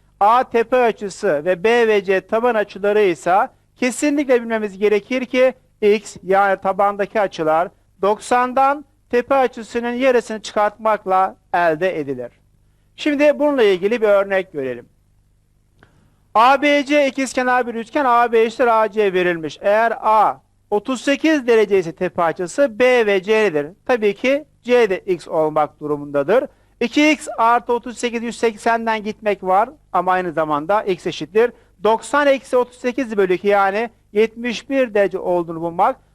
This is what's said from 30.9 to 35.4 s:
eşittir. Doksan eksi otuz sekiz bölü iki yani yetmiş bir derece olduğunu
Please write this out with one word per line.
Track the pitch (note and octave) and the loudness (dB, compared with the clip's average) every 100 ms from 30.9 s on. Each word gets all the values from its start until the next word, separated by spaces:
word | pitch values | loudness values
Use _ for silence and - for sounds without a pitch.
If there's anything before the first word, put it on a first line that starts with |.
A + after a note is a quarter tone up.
| F3 F#3 | -6 -6
eşittir. | - D#3 G#3 A#3+ - _ _ | -8 -4 0 0 -2 _ _
Doksan | G#3 A3 - C#4+ C#4+ | -2 -2 0 0 2
eksi | C4+ - B3+ | 0 0 -2
otuz | B3 - | -2 -6
sekiz | B3 B3+ A#3 G3+ | -6 -4 -4 0
bölü | F#3 | 0
iki | F#3 G3+ | 0 2
yani | G3+ G3 G3+ A#3 _ _ | 2 2 0 -6 _ _
yetmiş | G#3 A3 A#3 A#3+ G#3+ - | 0 0 -2 -8 -8 -4
bir | C4+ B3 | -2 0
derece | G3+ F#3+ F#3 | 2 0 -2
olduğunu | F#3 F3 | -2 -2